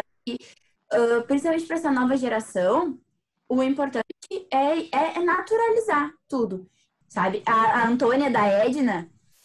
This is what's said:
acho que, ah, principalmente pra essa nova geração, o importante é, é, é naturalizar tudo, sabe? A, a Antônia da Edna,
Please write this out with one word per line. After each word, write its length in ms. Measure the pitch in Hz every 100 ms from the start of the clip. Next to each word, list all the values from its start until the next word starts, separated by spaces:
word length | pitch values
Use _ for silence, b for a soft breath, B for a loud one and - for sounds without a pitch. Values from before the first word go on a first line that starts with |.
acho 380 | - _ - 240
que, 80 | B B B _ _
ah, 300 | - 233 233 233
principalmente 400 | 277 330 330 330
pra 100 | 330
essa 140 | 320
nova 260 | 262 254 269
geração, 840 | 247 220 220 190 180 262 349 262 _ _ _ _ _
o 140 | 254
importante 440 | 262 277 277 254 - - - 381 -
é, 260 | 269 277 320 311 -
é, 200 | 320 339
é 20 |
naturalizar 920 | 349 359 370 453 466 453 440 294 294 - _
tudo, 420 | 269 226 185 185 b b _ _
sabe? 340 | - 185 202
A, 380 | - 226 220 240
a 60 | 226
Antônia 420 | 240 254 262 285
da 160 | 240 -
Edna, 640 | 247 233 269 247 180 165 _ _ b